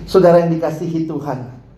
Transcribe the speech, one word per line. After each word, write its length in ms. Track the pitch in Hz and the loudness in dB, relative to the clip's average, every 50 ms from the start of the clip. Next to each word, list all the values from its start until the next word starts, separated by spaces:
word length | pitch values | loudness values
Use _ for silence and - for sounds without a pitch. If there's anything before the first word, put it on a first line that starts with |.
| - | -6
Saudara 340 | - - 190 175 175 170 170 | 0 2 4 6 6 6 6
yang 140 | 170 170 165 | 4 2 0
dikasihi 500 | 160 160 151 151 151 175 165 165 165 160 | -2 -2 -4 -4 -6 -6 -6 -4 -4 -4
Tuhan, 480 | 156 156 143 139 147 127 123 - - - - - - - | -4 -6 -8 -8 -8 -8 -8 -10 -14 -16 -20 -20 -20 -20